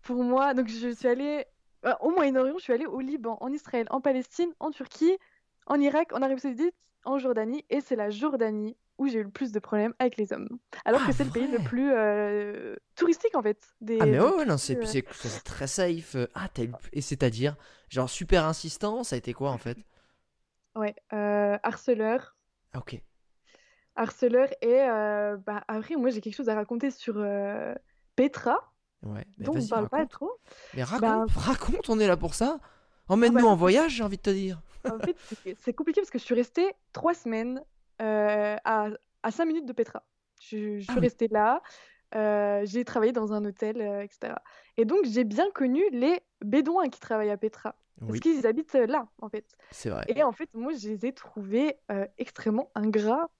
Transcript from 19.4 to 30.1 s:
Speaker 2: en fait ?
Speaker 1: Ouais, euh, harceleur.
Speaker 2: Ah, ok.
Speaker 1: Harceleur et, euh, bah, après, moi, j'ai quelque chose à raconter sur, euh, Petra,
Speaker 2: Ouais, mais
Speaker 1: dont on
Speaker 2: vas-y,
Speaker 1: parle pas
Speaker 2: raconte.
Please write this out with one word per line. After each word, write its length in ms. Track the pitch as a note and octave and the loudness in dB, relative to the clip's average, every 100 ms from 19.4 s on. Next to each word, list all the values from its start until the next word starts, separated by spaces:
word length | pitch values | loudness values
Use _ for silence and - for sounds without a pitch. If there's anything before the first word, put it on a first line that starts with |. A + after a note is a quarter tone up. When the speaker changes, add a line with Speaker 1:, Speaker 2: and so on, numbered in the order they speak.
| C#3 | -4
Speaker 2:
en 60 | B2 | -4
fait ? 200 | A#2 A#2+ - _ _ _ _ _ _ _ _ A3+ | -6 -10 -14 _ _ _ _ _ _ _ _ -6
Speaker 1:
Ouais, 200 | G#3 G#3 _ | -6 -6 _
euh, 440 | G#3+ G#3 G#3 G3+ G3+ | -4 0 2 2 0
harceleur. 720 | D#4 - - A3+ A3 B3 - _ _ _ _ | -2 -4 -2 0 2 -2 -4 _ _ _ _
Speaker 2:
Ah, 60 | B2+ | -12
ok. 220 | - - - _ _ _ _ _ _ _ _ - | -12 -14 -16 _ _ _ _ _ _ _ _ -6
Speaker 1:
Harceleur 520 | A3+ - B3 B3 C4+ C4 | -6 0 2 4 2 0
et, 200 | A#3 B3+ | 2 4
euh, 560 | C4+ A3 G#3+ G#3 G#3 G3+ | 4 2 0 0 -2 -4
bah, 260 | F#3+ G#3 - | -6 -8 -6
après, 280 | A3 G#3+ D#4+ | -6 -4 0
moi, 140 | B3 | 0
j'ai 120 | A3 | 0
quelque 140 | A3 G#3 | -6 -4
chose 140 | A#3+ | -2
à 60 | G#3+ | -2
raconter 340 | G#3 A#3 C#4 | -2 -2 -4
sur, 240 | B3+ - G#3 | -4 -6 -4
euh, 560 | G#3 G3+ G3+ G#3 - - _ _ _ - | -2 -2 -2 -4 -8 -10 _ _ _ 2
Petra, 560 | C#4 - - D4+ - _ _ _ | 2 2 0 0 -2 _ _ _
Speaker 2:
Ouais, 220 | G#2 G#2 - - | -12 -10 -12 -10
mais 80 | - | -4
Speaker 1:
dont 60 | |
on 40 | - | -2
Speaker 2:
vas-y, 120 | A3 | -2
Speaker 1:
parle 220 | A3+ G#3 | -2 -2
pas 80 | D4 | -2
Speaker 2:
raconte. 140 | D4+ | -4